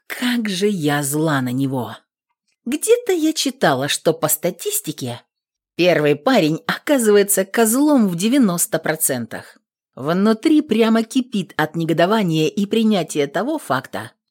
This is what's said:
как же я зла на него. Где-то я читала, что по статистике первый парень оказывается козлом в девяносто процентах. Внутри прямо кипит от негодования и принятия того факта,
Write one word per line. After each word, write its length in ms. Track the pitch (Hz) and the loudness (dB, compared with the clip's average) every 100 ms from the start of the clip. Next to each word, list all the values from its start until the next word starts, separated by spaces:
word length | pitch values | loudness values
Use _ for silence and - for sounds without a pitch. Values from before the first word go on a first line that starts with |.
| _ | _
как 420 | - 247 240 214 | -6 -4 -2 -4
же 180 | 180 208 | -2 -2
я 360 | 202 147 143 | 0 -2 -2
зла 360 | 143 147 160 139 | -2 -2 0 0
на 120 | 127 | -2
него. 420 | 123 135 131 107 110 _ _ _ _ _ _ - | -2 -2 -4 -8 -12 _ _ _ _ _ _ -8
Где-то 480 | 302 - 480 494 | -6 2 2 2
я 180 | 370 311 | 0 0
читала, 560 | 320 269 - 170 131 143 | 0 -4 0 0 0 -2
что 260 | - - | -2 -2
по 140 | 160 151 | -2 -2
статистике 920 | - 170 175 415 - - 147 127 117 _ _ _ _ _ - | -2 -4 -6 -6 -6 -8 -10 -10 -10 _ _ _ _ _ 0
первый 400 | 175 151 151 147 | 2 4 4 2
парень 420 | 254 254 156 160 - | 2 4 2 0 -4
оказывается 800 | - - 285 226 202 196 - 190 | -8 0 2 4 4 4 0 -2
козлом 640 | - 220 240 302 285 208 | 0 0 2 4 4 2
в 80 | 170 | 0
девяносто 600 | 208 285 220 170 - 156 | 0 2 2 2 -2 -4
процентах. 800 | 156 156 - 127 113 95 - - _ _ _ - | -4 -4 -2 -4 -6 -12 -16 -20 _ _ _ -10
Внутри 640 | 135 175 208 214 320 302 | -4 0 2 2 2 2
прямо 420 | 302 214 220 226 | 2 0 2 2
кипит 500 | 226 269 247 202 175 - | 0 -2 -2 -6 -6 -4
от 220 | 151 165 | -4 -2
негодования 720 | 160 165 170 226 190 160 156 | -2 2 2 2 0 0 0
и 180 | - 202 | 0 -2
принятия 600 | 220 220 208 156 156 139 | 0 2 0 -2 -2 -2
того 320 | 165 233 311 | -2 -4 -6
факта, 540 | - 131 - - 110 _ _ | -4 -6 -4 -12 -14 _ _